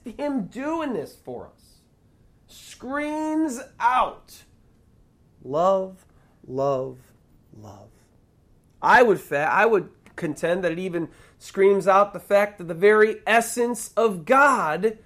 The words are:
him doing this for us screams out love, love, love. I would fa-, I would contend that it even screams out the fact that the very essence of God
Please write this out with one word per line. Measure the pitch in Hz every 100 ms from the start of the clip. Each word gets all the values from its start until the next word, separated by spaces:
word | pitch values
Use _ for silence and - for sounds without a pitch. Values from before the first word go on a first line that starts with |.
him | 247 214 285 269 180
doing | 254 285 330 294
this | 190 131 -
for | - 120 85
us | _ _ _ _ _ _ _ _ _ _
screams | - - - 240 285 294 302 311 311 320 240 - _
out | 233 254 202 - _ - _ _ _ _ _ _ _ _ _ _
love, | 127 147 185 190 190 190 _ _ _ _ -
love, | 131 139 135 131 127 _ _ _ _ _
love. | 110 107 95 - _ _ _ _ _ _ _ _ _
I | 160 226
would | 240 170
fa-, | - 143 151
I | 160 214
would | 202 151 _ _
contend | - 165 147 165 180
that | 175
it | 165
even | 185 170 156 - - _
screams | - 196 196 196 175
out | 190 202
the | 180
fact | - 202 208 -
that | 170
the |
very | 165 202 214 220 214 -
essence | 226 226 240 240 240 - -
of | 226 180
God | 147 269 285 247 160 160 220 214